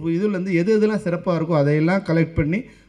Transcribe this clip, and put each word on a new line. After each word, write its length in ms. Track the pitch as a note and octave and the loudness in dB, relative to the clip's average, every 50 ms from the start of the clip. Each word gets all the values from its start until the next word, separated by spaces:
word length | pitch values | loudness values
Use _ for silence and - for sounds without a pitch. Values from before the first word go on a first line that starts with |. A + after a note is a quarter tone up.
| D#3 | -2
இதுலேருந்து 480 | E3 E3 F3 G#3 G#3+ G3 F3+ F#3 G3 | -2 -2 0 -2 -2 -2 -2 -2 0
எது 280 | F3+ E3 F3 G#3+ A3 G#3+ | 0 0 2 2 2 2
எதெல்லாம் 180 | G#3+ G#3+ G#3+ G3+ | 2 2 0 -2
சிறப்பா 400 | - F3+ E3+ E3 - F#3 F3 D#3+ | -2 -4 -4 -2 -2 -2 -2 -2
இருக்கோ 180 | D#3+ E3 E3+ | 0 0 0
அதையெல்லாம் 440 | D3 C#3+ D3 D3+ D#3 D#3 E3+ F#3+ G3 | 2 2 2 2 2 2 2 0 0
கலெக்ட் 340 | F#3+ - D#3+ D#3+ - D#3+ - | 0 0 0 0 0 0 0
பண்ணி 280 | E3 D3+ D3 F3 A3+ - - - - _ | -2 -2 0 -2 -4 -6 -10 -18 -20 _